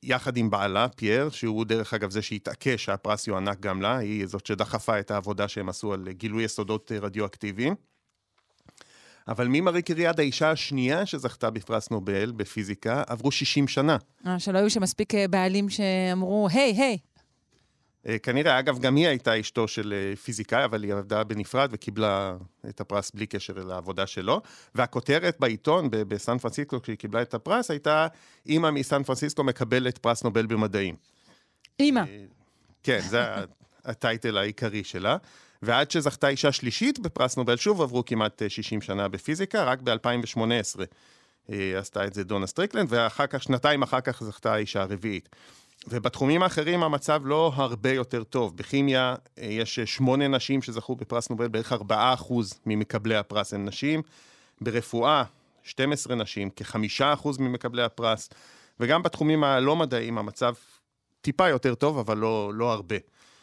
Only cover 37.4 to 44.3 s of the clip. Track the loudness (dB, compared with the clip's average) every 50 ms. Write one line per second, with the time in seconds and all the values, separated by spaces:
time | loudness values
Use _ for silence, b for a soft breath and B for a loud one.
37.4 | 2 2 2 2 2 2 2 2 2 2 0 -2 -2 0 0 0 0 0 0 -2
38.4 | -4 -4 -4 -6 -6 -4 -6 -6 -4 -4 -2 -2 0 -2 -2 -4 -4 -4 -2 -2
39.4 | -2 -2 0 2 2 2 2 0 0 0 0 0 0 0 0 0 -2 -4 -2 0
40.4 | 0 2 2 0 0 -2 -6 -8 -8 -10 b b b b b b b b b b
41.4 | b -10 -6 -4 -4 -2 -2 -4 -4 -4 -4 -4 -4 -2 -4 -6 -4 -2 -2 -2
42.4 | -2 -2 -2 -2 -2 -2 0 -2 0 2 2 2 2 2 2 0 -2 -2 -2 -6
43.4 | -2 0 0 2 4 2 4 4 2 0 0 0 0 -2 -4 -4 -8 -12